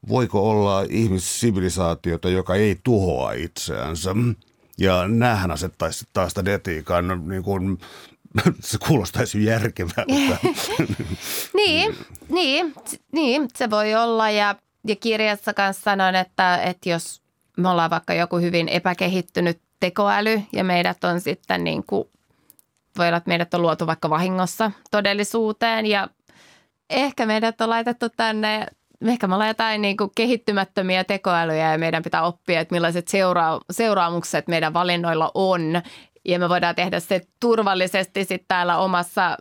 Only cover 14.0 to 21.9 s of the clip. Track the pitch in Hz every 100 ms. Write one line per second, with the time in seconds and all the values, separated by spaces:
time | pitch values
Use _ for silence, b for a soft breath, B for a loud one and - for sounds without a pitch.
14 | 233 226 220 208 208 202 _ _ 214 202
15 | 226 220 214 208 - 202 196 196 - 196
16 | 185 185 185 - 185 180 180 180 180 170
17 | - - _ _ _ - 180 175 165 165
18 | - 165 170 175 175 175 165 175 185 175
19 | 180 185 175 - 175 170 _ _ 180 180
20 | 202 202 214 220 208 202 185 175 175 180
21 | 180 175 - 185 - 180 170 160 -